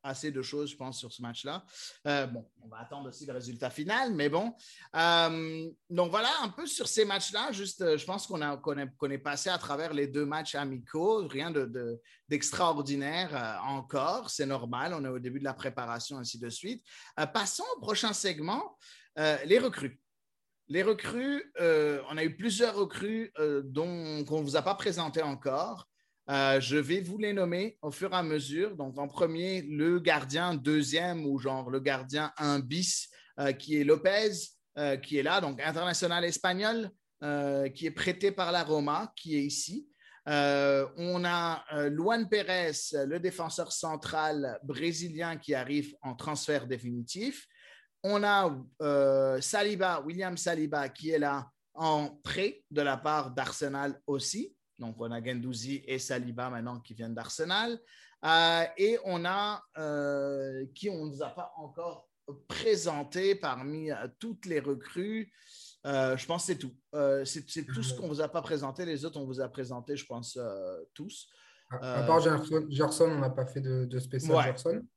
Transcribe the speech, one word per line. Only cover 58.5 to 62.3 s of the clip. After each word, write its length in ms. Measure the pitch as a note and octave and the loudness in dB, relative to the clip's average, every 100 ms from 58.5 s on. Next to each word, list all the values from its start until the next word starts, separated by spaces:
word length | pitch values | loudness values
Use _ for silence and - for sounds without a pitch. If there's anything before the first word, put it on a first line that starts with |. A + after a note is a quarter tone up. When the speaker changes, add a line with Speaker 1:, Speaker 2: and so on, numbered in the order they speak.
| E3 E3 - | 4 2 2
Speaker 1:
et 200 | G3+ A#3 | 4 4
on 200 | G3 F3 | 0 -2
a, 360 | E3+ G3 G#3 G#3 - D#3 | 0 0 -2 -4 -10 -8
euh, 880 | D#3 D3 C#3+ C#3+ C#3 C#3 C3+ C3 C3+ | -4 -2 0 0 -2 -4 -6 -6 -10
qui 160 | - G3+ | -6 -6
on 180 | F3 D3+ | -4 -8
ne 40 | |
nous 120 | C#3 | -6
a 80 | C#3+ | -8
pas 220 | F3 - D#3+ | -8 -12 -12
encore 520 | D3 D#3+ E3+ E3+ _ _ - | -14 -8 -8 -10 _ _ -18